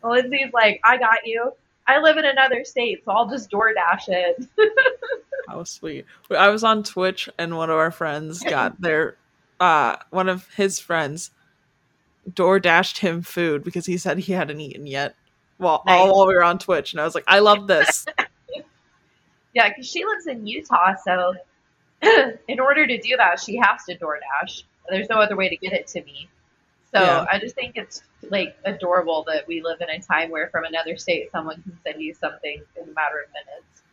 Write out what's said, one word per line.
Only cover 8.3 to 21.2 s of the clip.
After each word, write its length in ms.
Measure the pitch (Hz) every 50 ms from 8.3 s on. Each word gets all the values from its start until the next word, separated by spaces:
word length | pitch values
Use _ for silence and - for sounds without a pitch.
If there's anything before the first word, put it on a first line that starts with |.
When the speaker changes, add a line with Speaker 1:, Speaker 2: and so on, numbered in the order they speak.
| 160 175 160
Speaker 2:
got 360 | - 165 135 120 92 - -
Speaker 1:
<laughs> 60 | 180
Speaker 2:
their, 300 | 170 156 151 160 - - _ _ _ _ _ _ _ _ _
uh, 380 | 180 180 160 151 139 113 - - - _
one 180 | - 185 185 185
of 200 | 185 185 - _ -
his 240 | - 202 196 190 -
friends 540 | - _ 170 160 156 139 147 170 - - _ _ _ _ _ _ _ _ _ _ _ _ _ _ _ _ _ _ _ 190
DoorDashed 680 | 180 - 185 180 190 196 180 175 165 170 185 - - -
him 240 | - 185 165 170 170
food 420 | - - - 175 165 151 143 -
because 220 | 175 - 185 170
he 120 | - 175 175
said 200 | - 185 151 180
he 140 | 185 - 190
hadn't 280 | 185 165 143 151 147
eaten 260 | 156 139 - - 143
yet. 300 | 147 135 139 143 - - _ _ _ _ _ _ _ _ _
Well, 240 | 185 175 156 - -
all 200 | - 185 180 185
Speaker 1:
Nice. 80 | 196 190
Speaker 2:
while 120 | 196 196
we 80 | 185 190
were 100 | 180 175
on 140 | 170 175 180
Twitch, 340 | - - 185 156 135 - -
and 80 | 170
I 40 | 151
was 100 | 165 160
like, 100 | 170 -
"I 140 | - 185 196
love 260 | 208 208 208 208 202
this." 400 | 196 185 156 - - - - - 605
Speaker 1:
<laughs> 60 | 605 - - - _ _ _ - 508 605 - _ _ _ _ _ _ _ _ _ _ _ _ _ _ _ _ _ _
Yeah, 160 | 240 226 208 202
'cause 160 | - 254 -
she 140 | - 339 349
lives 240 | 415 440 427 339 330
in 180 | 262 233 214
Utah, 480 | 208 226 302 - - - - 175 190 196 190 -
so 300 | 196 180 185